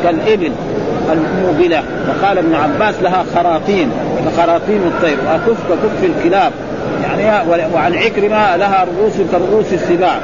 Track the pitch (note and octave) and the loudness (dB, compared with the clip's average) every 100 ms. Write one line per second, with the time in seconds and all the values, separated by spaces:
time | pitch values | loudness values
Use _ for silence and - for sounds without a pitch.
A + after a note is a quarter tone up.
0 | E3+ E3 G#3 G#3+ E3 B2 - - - - | 0 0 2 0 0 -4 -4 -4 -4 -2
1 | - D#3+ D#3 F#3 F#3 D3+ F3 D#3 B2+ - | 0 0 0 0 0 2 2 2 -2 -6
2 | C#3 D3+ F#3+ F#3+ E3 D#3+ D3+ C#3+ G#3+ - | -4 0 0 2 2 2 0 0 0 2
3 | F3+ F3+ D#3+ E3+ F3 E3 G3+ G3+ C#3 - | 0 0 0 0 2 0 0 0 0 -2
4 | - - - D#3+ E3+ E3+ - G#3 F3+ - | -4 -2 -2 0 2 2 2 0 0 0
5 | E3+ C#3 C3+ D#3+ A3+ A3+ - E3+ G#3+ - | 0 0 0 0 0 -2 0 -2 0 0
6 | F#3+ D3+ E3+ F#3+ E3 - - - - - | 0 0 0 2 0 -2 -10 -8 -6 -4
7 | C#3 D3+ G#3 G#3 E3+ E3+ D#3+ E3+ D#3+ E3+ | -4 -2 0 0 2 0 0 0 0 0
8 | G#3+ G#3 G3+ G#3+ G#3 F3 G3+ G3 F3+ F3 | 0 0 0 2 2 2 2 2 0 0
9 | G#3+ G3 F3+ F3 F3 G#3+ G3+ F3+ E3 F3 | 0 0 0 0 2 0 0 -2 0 2
10 | F3+ B2 | 2 0